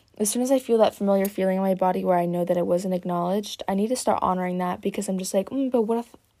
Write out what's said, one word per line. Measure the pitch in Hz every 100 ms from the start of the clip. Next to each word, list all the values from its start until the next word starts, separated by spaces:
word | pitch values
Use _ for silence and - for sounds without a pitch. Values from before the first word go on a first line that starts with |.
| _ -
as | 214
soon | 240
as | 254
I | 262
feel | 247 226
that | 208 -
familiar | 202 196 196
feeling | 190 190 185
in |
my | 190 185
body | 185 190 185
where | 175
I | 175
know | 175 175
that | 175
it | 175
wasn't | 175 190
acknowledged, | 180 180 175 175 208 208 - -
I | 196
need | 220
to | 254
start | 226 -
honoring | - 185 180 180
that, | 180 180
because | 202 208 202
I'm | 185
just | 190
like, | 196 190
"Mm, | 269 262
but | 247
what | 214 233
if | - - _ _